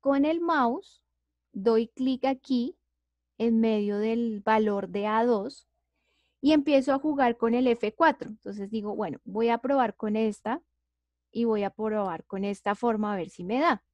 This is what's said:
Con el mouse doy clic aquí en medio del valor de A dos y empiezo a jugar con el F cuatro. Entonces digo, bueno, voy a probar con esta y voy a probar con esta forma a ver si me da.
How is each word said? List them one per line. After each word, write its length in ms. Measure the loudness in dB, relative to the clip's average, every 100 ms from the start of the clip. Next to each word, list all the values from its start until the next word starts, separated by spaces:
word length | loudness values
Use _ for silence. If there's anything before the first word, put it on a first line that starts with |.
Con 240 | 2 2 2
el 160 | 0
mouse 600 | 0 2 0 -2 -10 _ _ _ _ _ _
doy 340 | -4 2 2 0
clic 380 | -2 -2 0 -2
aquí 520 | -4 -2 -2 -2 -8 _ _ _ _ _ _
en 220 | 2 4
medio 380 | 4 2 0 -2
del 440 | -2 -2 -2 -4
valor 480 | 0 2 2 -2 -4
de 180 | -4 0
A 180 | 0 2
dos 420 | 0 -2 -12 _ _ _ _ _ _ _ _
y 120 | 4
empiezo 400 | 4 4 2 2
a 60 | 0
jugar 380 | 0 2 0 2
con 160 | 0
el 140 | 2 2
F 260 | 0 -2 2
cuatro. 340 | 2 2 -8
Entonces 400 | -14 -12 -12 -8
digo, 260 | -8 -6 -6
bueno, 240 | -6 -8
voy 260 | -8 -2 0
a 100 | 0
probar 360 | 0 0 0 -2
con 200 | -4 0
esta 460 | -2 -4 -8 -8 _ _ _ _ _ _ _
y 140 | -4 0
voy 180 | 0
a 60 | -2
probar 560 | -4 -4 -2 -4 -6 -8
con 180 | -6
esta 320 | -4 -4 -4 -2
forma 380 | 0 0 -2
a 40 | -4
ver 120 | -6
si 140 | -10
me 160 | -6 0
da. 240 | 0 0 _